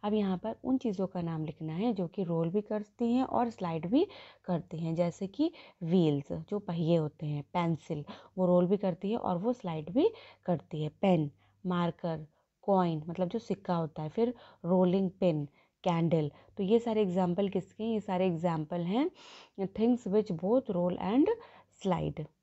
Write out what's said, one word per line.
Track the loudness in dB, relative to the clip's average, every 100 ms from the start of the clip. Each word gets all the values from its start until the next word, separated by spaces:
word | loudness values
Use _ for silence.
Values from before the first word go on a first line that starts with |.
अब | 0
यहाँ | 0 0 -2
पर | -6 -8
उन | -2 0
चीज़ों | 0 -2 -4
का | -4
नाम | -4 -4
लिखना | -6 -8 -8
है | -2 -2
जो | -2 -4
कि | -4
रोल | -2 0 0
भी | -2
करती | -4 -6 -8 _ 0
हैं | 0
और | 0 0 -2
स्लाइड | -4 -6 -4 0
भी | 2 2 -4 -20 -18
करती | -4 -4 -4 -6
हैं, | -4
जैसे | 0 -2 -2 -10
कि | -2 -2 -2 -20 _
व्हील्स, | 2 4 6 2 -2
जो | -8 -6 -6
पहिए | -4 -2 2 2
होते | 2 _ -6
हैं, | -6 -4
पेंसिल, | -2 0 -2 -4 -8 -8 -16 -14 -2
वो | 4
रोल | 4 4
भी | 2
करती | 0 -4 -4
है | -2
और | -2 -2
वो | -2
स्लाइड | -4 -6 -8 -2
भी | 2 2 0 -20 -12 -4
करती | -4 -2 -6
है, | -6 0
पेन, | 2 4 2 _ _ _
मार्कर, | -4 0 -2 -2 -6 -8 -10 _ _ _
कॉइन, | 0 2 2 0 -6
मतलब | -4 -4
जो | -4
सिक्का | -6 -6 -2
होता | -2 -2 -6
है, | -8
फिर | 0 0 -2 -16 -10
रोलिंग | 0 4 4 4 0
पिन, | 0 0 2 -4 _ _ _
कैंडल। | -2 2 2 2 0 -6 -20 -6
तो |
ये | 2 2
सारे | 2 0
एग्जांपल | 0 2 0 0 0
किसके | -2 -6 -8
हैं? | -4
ये | -4
सारे | -2 0 0
एग्जांपल | 2 0 0 -2 -4
हैं | 0 0 0 -4 -20 -20 -20 -6 -6 0
things | 2 2 2
which | 0 0 -2
both | 2 0 0
roll | -2 0 0 0
and | 2 2 2 -6 -20 _ _
slide | -2 0 -2 -6 -12 _